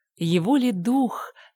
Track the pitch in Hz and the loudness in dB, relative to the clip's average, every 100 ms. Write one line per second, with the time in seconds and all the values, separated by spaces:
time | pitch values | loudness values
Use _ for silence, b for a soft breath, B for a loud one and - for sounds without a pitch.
0 | _ - 170 180 175 285 247 190 185 269 | _ -6 0 0 2 2 2 -2 0 0
1 | 247 - - - B | 0 -4 -12 -16 B